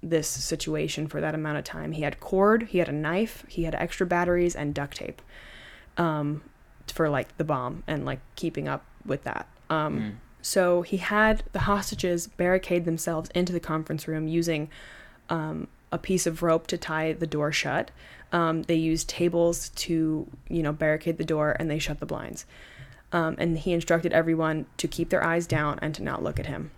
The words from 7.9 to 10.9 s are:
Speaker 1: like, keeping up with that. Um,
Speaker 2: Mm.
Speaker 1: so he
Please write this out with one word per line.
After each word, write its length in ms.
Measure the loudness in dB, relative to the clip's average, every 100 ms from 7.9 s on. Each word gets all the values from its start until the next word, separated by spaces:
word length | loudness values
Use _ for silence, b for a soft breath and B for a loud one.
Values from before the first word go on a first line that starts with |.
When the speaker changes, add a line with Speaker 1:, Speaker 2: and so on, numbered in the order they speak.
| -4
Speaker 1:
like, 160 | -2 -6 -10 -6
keeping 320 | -4 -2 -4
up 160 | -4 -8 -18 -6
with 160 | -4
that. 240 | -4 -6 -8 -16 -2
Um, 280 | 0 0 -2
Speaker 2:
Mm. 120 | -4 -8 -16 -12
Speaker 1:
so 400 | -2 2 4 4
he 160 | 2